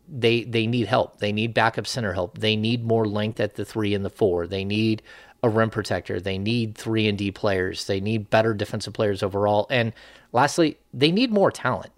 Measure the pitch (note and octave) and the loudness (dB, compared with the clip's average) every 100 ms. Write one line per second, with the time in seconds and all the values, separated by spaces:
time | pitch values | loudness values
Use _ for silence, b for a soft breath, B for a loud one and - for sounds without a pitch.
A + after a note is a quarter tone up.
0 | - C#3 A#2 A#2 A2 A2+ A2 B2 G2+ A#2+ | -14 0 2 2 0 0 0 0 2 2
1 | - - G#2 G#2 A#2 A2+ A2+ - G2+ C3 | 0 -2 -4 -2 0 2 2 0 -6 -4
2 | G#2 F#2 F2+ G#2+ G#2+ G#2+ A2 A#2+ A2+ A2+ | -4 -2 -4 -2 0 2 0 -2 0 0
3 | G#2+ G#2 G#2+ G#2+ G#2+ - G2+ A2 G#2 G2+ | 0 -2 -2 -2 -4 -4 -6 -2 0 0
4 | G2+ - G#2 F2 F2 F#2+ G2 G#2+ A2 G#2+ | -4 0 2 2 -2 -4 -2 0 0 0
5 | B B B B A#2+ A2 A2 A2+ - F#2 | B B B B 0 2 2 -2 -4 -4
6 | - G2+ F#2+ F#2+ G#2 A#2+ A2 G#2 A#2 A2 | -4 -6 -4 -2 0 0 -2 -6 -2 2
7 | G#2+ G2 G2+ - G#2+ F#2 F#2 E2+ - G2 | 2 2 -2 -2 0 0 -2 -4 -4 -2
8 | G2+ A2 G2+ A2 A2+ G#2 G#2 A2 G2+ G#2 | -2 -4 2 2 2 0 -4 -6 -8 -2
9 | G#2+ F#2+ G2 G2 G#2 G#2 - B2+ A2+ B | 0 0 -2 2 2 2 2 0 0 B
10 | B B B A#2+ C#3+ - D#3+ - _ B2 | B B B 2 2 2 0 -2 _ 0
11 | D3+ F#3+ C4 G#3 F3+ - B2+ A#2 - | 2 4 2 4 2 2 -2 -4 -6